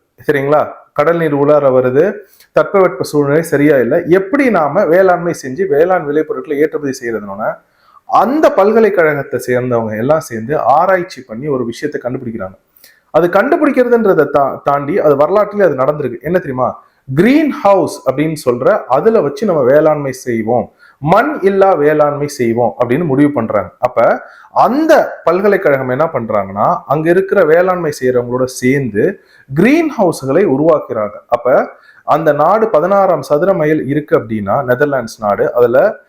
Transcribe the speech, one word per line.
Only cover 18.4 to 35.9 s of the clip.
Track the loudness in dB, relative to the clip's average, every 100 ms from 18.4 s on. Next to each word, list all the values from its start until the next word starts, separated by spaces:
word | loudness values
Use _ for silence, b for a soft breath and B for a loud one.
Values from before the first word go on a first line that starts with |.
| -2
சொல்ற | 0 0 0 0
அதுல | 0 2 2
வச்சு | 0 -2 -2
நம்ம | 0
வேளாண்மை | 4 4 4 0 -2
செய்வோம், | -8 -6 -4 -2 -2 -2 b b b
மண் | 0 0 0 -2
இல்லா | -2 2 2
வேளாண்மை | 4 2 2 0 0 -6
செய்வோம் | -2 -2 0 -2 -2
அப்படின்னு | -2 0 0
முடிவு | 2 2
பண்றாங்க. | 0 -2 -2 -4 -4
அப்ப | -4 0 2 0 B B B
அந்த | 0 2 2 4 4 2 -4
பல்கலைக்கழகம் | -2 0 2 2 2 0 -2
என்ன | -2 -2
பண்றாங்கன்னா, | -4 -4 -4 -4 -2 0 -2 -2
அங்க | -2 2
இருக்கிற | 0 2 0
வேளாண்மை | 2 2 2 -2 -4 -4
செய்யறவங்களோட | -2 0 -2 -2
சேர்ந்து | -4 -2 0 0 -2 -2 -2 -4 b b _
கிரீன் | 0 2 2 0 0
ஹவுஸ்களை | -2 -2 -2 0 2
உருவாக்குறாங்க. | 2 2 0 0 -6 -6 -8 -4
அப்ப | -2 0 0 0 b b b
அந்த | -2 0 0
நாடு | 2 2 2 2
பதினாறாம் | 0 2 2 2 0
சதுர | -2 0 0
மைல் | 0 0 0 -2
இருக்கு | -4 -2 -2
அப்படின்னா, | -2 -6 -2 -2 0
நெதர்லாண்ட்ஸ் | 0 0 -2 -6 -6
நாடு, | -2 0 0
அதுல | 2 2 2 0